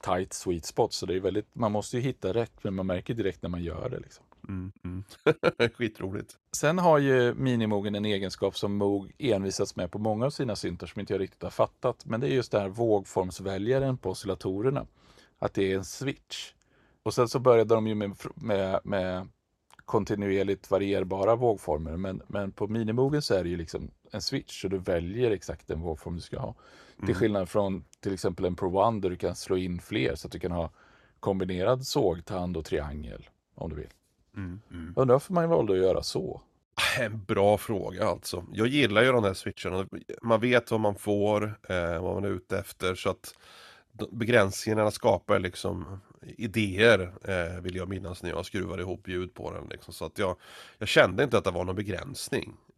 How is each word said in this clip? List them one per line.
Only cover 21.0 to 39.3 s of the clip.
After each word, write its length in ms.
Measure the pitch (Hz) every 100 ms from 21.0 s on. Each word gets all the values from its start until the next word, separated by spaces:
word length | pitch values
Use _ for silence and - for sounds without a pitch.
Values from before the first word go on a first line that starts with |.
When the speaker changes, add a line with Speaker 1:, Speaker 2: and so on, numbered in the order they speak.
| 92 95 98 117
Speaker 1:
vågformer, 600 | 123 98 - 76 80 82
men, 260 | 95 95 -
men 260 | 101 98
på 140 | - 104
Minimogen 540 | 113 110 120 135 147
så 120 | -
är 80 | 95
det 60 | 87
ju 60 | 87
liksom 340 | 80 - - - _
en 120 | 104
switch, 400 | - 135 - -
så 60 | 95
du 100 | 95
väljer 520 | 92 87 85 107 123
exakt 380 | 95 - 80 -
den 120 | 80
vågform 340 | 85 78 -
du 60 | 87
ska 180 | - -
ha. 140 | - - - - - -
Till 80 |
Speaker 2:
Mm. 100 | 95
Speaker 1:
skillnad 340 | 92 110 104 90
från 360 | 107 98 95 - _
till 140 | 101
exempel 300 | 95 101 87
en 120 | 90 87
Pro 220 | 92 92
One 200 | 110 110
där 100 | 92
du 60 | 90
kan 200 | 92 87
slå 200 | - 95
in 240 | 92 87
fler 340 | - 107 127
så 120 | 87 -
att 40 |
du 60 | 87
kan 140 | 90
ha 180 | 87 82 - _ _ _ _
kombinerad 640 | - 95 92 92 101 131 135
sågtand 720 | - 104 85 - 95 90 85
och 80 |
triangel 640 | 78 82 73 73 - 50 - _ _
om 160 | - 85
du 60 | -
vill. 120 | - _ _ _ _ 104
Speaker 2:
Mm, 240 | 92 95 -
mm. 220 | 87 82 95
Speaker 1:
Undrar 180 | 135
varför 180 | 131 -
man 160 | 175 165
valde 240 | 165 113
att 60 | 92
göra 240 | 92 -
så. 380 | - - - - - _ _ - - 135
Speaker 2:
En 240 | 113 110
bra 340 | 95 104 101 104
fråga 480 | - 101 104 92 104
alltså. 380 | 85 - 90 85
Jag 140 | 98 117
gillar 360 | 147 117 101
ju 100 | 127
de 120 | 123
här 100 | 101